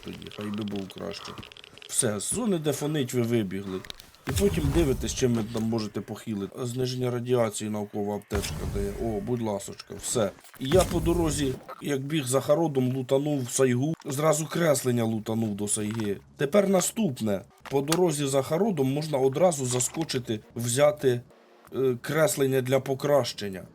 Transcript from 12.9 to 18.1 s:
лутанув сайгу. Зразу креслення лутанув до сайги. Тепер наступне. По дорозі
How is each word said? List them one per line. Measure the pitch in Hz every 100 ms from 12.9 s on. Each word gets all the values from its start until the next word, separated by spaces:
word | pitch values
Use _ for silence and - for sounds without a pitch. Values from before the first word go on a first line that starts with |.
| 131
лутанув | 127 139 143 147 120
сайгу. | - 135 123 143 165 -
Зразу | 135 156 151 156
креслення | 165 170 135 127 120
лутанув | 113 113 107 110 113
до | 101 104
сайги. | - 107 113 107 98 - -
Тепер | 143 202 190
наступне. | 190 170 - 208 123 110 98 - _ -
По | 139
дорозі | 139 160 180